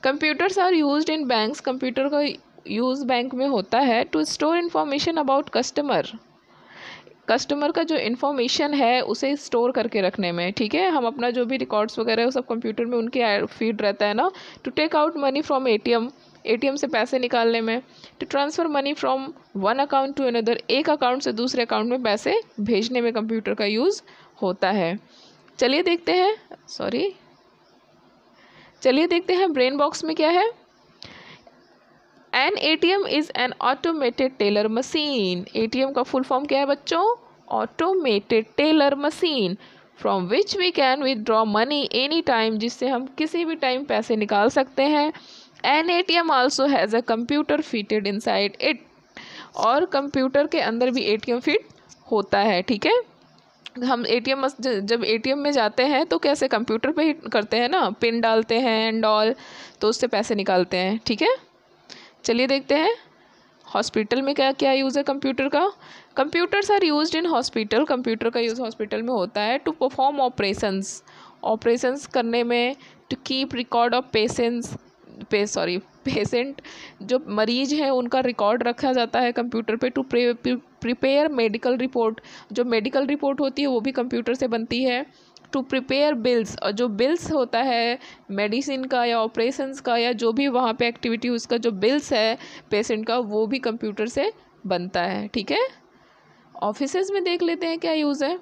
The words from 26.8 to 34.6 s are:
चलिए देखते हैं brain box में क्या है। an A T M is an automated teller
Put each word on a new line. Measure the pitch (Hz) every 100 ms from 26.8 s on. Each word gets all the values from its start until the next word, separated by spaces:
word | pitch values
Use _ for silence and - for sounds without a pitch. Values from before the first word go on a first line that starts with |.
| - 240 392 359 - _ _ _ _ _ _ _ _ _ _ _ - - - _
चलिए | 262 262 349
देखते | 349 370
हैं | 359 381
brain | 269 254 277
box | 294 302
में | 320 320
क्या | 311
है। | 349 440 480 _ _ _ _ - - - - - _ _ _ _ _ _ _ _
an | - 302 403
A | 294 311
T | 339
M | 392 392
is | 294 302
an | - 247 -
automated | 240 269 330 320 254 240 262 262
teller | 202 208